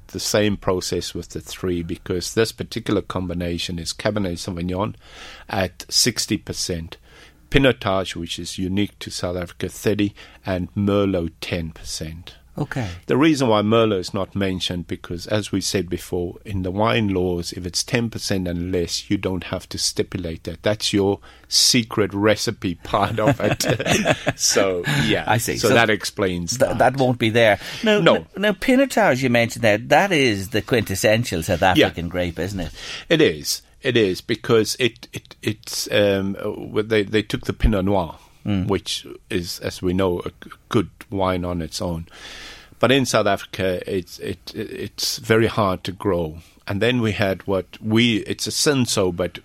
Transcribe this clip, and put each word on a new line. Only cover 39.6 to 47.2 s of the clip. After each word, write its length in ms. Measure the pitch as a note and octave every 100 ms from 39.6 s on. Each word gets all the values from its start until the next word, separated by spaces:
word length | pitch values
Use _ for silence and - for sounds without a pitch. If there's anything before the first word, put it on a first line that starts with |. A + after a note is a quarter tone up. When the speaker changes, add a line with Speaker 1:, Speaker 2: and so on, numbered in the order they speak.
| - -
Speaker 1:
we 100 | F#2
know, 240 | F2+ F#2+ F2
a 80 | - -
g-, 60 | - - -
good 200 | A#2 E2 - -
wine 340 | G2 F#2 F#2 F2+
on 160 | F2
its 180 | D#2+ -
own. 280 | F2+ E2 E2 - - - - - - -
But 120 | A#2
in 140 | C3+ B2
South 220 | A#2 G2+
Africa, 560 | G2 - - F#2+ F2+ -
it's, 320 | F#2+ F2 -
it, 220 | - - - -
it's 640 | - - G#2+ - - -
very 260 | A2 A2+ A2
hard 380 | - G2 F2+
to 80 | -
grow. 480 | F2+ G#2 F2 D#2+ E2 - _ -
And 140 | G2+
then 200 | A2+ B2
we 100 | A2
had 340 | G2